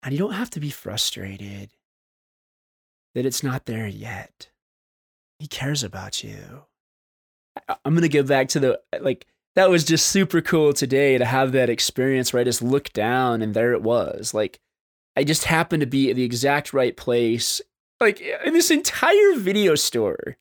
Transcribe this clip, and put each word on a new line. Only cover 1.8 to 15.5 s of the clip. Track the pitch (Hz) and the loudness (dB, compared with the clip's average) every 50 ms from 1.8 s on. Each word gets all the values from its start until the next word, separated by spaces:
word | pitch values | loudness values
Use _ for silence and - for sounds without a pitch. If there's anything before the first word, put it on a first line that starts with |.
| _ _ _ _ _ _ _ _ _ _ _ _ _ _ _ _ _ _ _ _ _ _ _ _ _ _ _ | _ _ _ _ _ _ _ _ _ _ _ _ _ _ _ _ _ _ _ _ _ _ _ _ _ _ _
that | 127 123 | -4 -2
it's | 135 123 - | -2 -2 -2
not | - 139 127 127 - | -4 -4 -4 -4 -6
there | - 117 110 110 104 | -8 -8 -6 -6 -8
yet. | 98 104 104 113 110 95 - - _ _ - _ _ _ _ _ _ _ _ _ _ _ _ _ _ _ _ _ _ _ | -8 -10 -12 -12 -12 -12 -14 -16 _ _ -20 _ _ _ _ _ _ _ _ _ _ _ _ _ _ _ _ _ _ _
He | 151 147 | -16 -12
cares | - - 135 139 151 143 | -10 -8 -6 -4 -4 -4
about | - 98 - 190 - 98 - - - | -4 -6 -8 -12 -12 -10 -10 -10 -10
you. | 107 104 104 - - - 139 143 _ _ _ _ _ _ _ _ _ _ _ _ _ _ _ _ _ _ - _ - | -12 -16 -16 -18 -18 -20 -20 -20 _ _ _ _ _ _ _ _ _ _ _ _ _ _ _ _ _ _ -20 _ -10
I, | - - _ | -10 -6 _
I'm | 135 156 | 0 2
gonna | 170 170 165 | 2 2 4
go | 139 147 | 4 2
back | 143 135 139 135 131 131 | 2 4 2 2 2 2
to | - 160 | 0 0
the, | 135 127 120 - _ _ - - | 2 2 0 0 _ _ -10 -4
like, | - 135 131 - - _ _ _ _ _ _ | -2 -2 -4 -4 -8 _ _ _ _ _ _
that | - 190 190 | 4 4 6
was | 185 170 151 | 6 4 4
just | 139 160 160 - - | 2 2 2 2 2
super | - 196 196 185 - 170 | 2 2 2 2 2 0
cool | 156 - - 165 156 147 147 | 0 2 2 4 4 4 4
today | - 143 123 131 135 143 139 131 127 | 2 0 0 2 2 4 4 4 4
to | 123 | 2
have | 117 127 135 131 135 127 | 2 2 2 2 2 2
that | 135 127 120 | 2 2 2
experience | 120 110 - - - - 127 131 135 131 127 - - | 2 0 -2 -4 -2 -2 0 0 2 0 0 0 0
where | 123 | 0
I | 120 | 0
just | 123 117 - | 2 0 -2
looked | 117 120 131 143 143 - _ | -2 0 0 0 -2 -2 _
down | - 104 113 120 127 131 123 117 113 | -4 -2 0 0 0 0 0 0 -2
and | 110 110 104 | -2 -2 0
there | 110 113 120 | 0 2 2
it | 123 110 | 0 0
was. | - 110 120 117 95 76 - - - - - | 0 2 2 2 0 -2 -4 -8 -8 -6 -2
Like, | 110 107 95 - - _ _ _ _ _ _ _ _ _ _ _ | -2 -2 -2 -4 -12 _ _ _ _ _ _ _ _ _ _ _
I | - 143 | -2 0
just | 143 160 160 - | 0 0 0 0
happened | - | 0